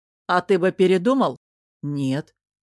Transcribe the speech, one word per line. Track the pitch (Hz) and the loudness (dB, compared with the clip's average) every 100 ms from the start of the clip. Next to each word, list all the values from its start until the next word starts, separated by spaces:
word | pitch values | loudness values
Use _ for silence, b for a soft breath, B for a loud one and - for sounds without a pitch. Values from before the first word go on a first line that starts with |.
| _ _ - | _ _ -2
«А | 180 | -2
ты | - 190 | 0 0
бы | 185 | 0
передумал?» | 185 185 185 196 269 175 120 _ _ _ _ | 2 2 2 0 0 -2 -4 _ _ _ _
«Нет». | 143 143 135 135 - _ _ _ | -8 -4 -4 -4 -8 _ _ _